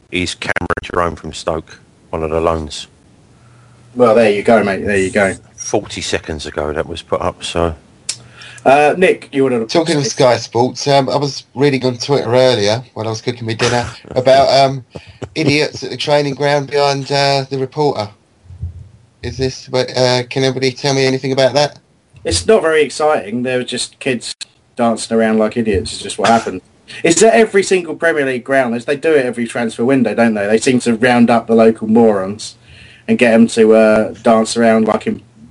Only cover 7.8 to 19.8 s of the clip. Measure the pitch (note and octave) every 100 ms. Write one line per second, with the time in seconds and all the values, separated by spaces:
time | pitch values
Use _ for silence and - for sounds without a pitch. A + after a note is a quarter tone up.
7.8 | _ _ - - - - - - - C#3+
8.8 | D3 F3 F#3 - - C#3 C3+ A#2+ A2+ E3+
9.8 | D#3+ D3+ C3+ - C3 A2+ - A2+ B2 -
10.8 | C#3+ C#3 C3 C#3+ C#3+ - - A#2+ C#3+ C3
11.8 | B2+ A#2 - C3+ A2+ B2 B2+ B2 G2+ A2+
12.8 | C3 - A2 A2 - A#2 A2+ A2+ A#2+ A#2+
13.8 | A#2 - - - B2 C3+ C3+ C3 C#3 C3+
14.8 | A#2 - - - - - D3 D3 D3 A2+
15.8 | - B2+ - D3 C#3+ C3 C#3+ C#3+ C#3 C#3+
16.8 | C#3+ C#3 C3 C#3 C#3 C#3 C3 C3+ C3 D3+
17.8 | D3 C3 G#2 - _ _ - - - -
18.8 | - _ _ _ B2 - C3 - - B2+